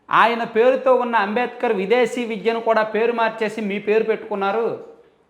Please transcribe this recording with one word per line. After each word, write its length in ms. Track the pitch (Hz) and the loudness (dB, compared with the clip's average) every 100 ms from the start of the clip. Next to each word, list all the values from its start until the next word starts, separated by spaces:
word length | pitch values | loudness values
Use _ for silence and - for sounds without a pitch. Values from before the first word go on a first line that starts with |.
| - | 0
ఆయన 320 | 156 220 233 | 4 4 2
పేరుతో 520 | 233 214 247 269 262 247 | -2 2 4 4 4 2
ఉన్న 200 | 240 233 | 2 0
అంబేద్కర్ 580 | 202 214 247 - 240 | 0 -2 -4 -4 -2
విదేశీ 520 | 202 190 247 233 240 226 | -2 0 2 2 -2 -6
విద్యను 340 | 220 208 226 | -2 -2 -2
కూడా 240 | 226 220 | 0 0
పేరు 280 | 214 208 233 | 2 0 -2
మార్చేసి 500 | 233 220 226 214 214 | 0 -2 -2 -6 -4
మీ 180 | 208 202 | -6 -6
పేరు 240 | 208 214 | 0 0
పెట్టుకున్నారు. 800 | 214 208 - 202 196 220 214 131 - - _ _ _ | 2 -2 -4 -4 -2 -2 -2 -4 -12 -20 _ _ _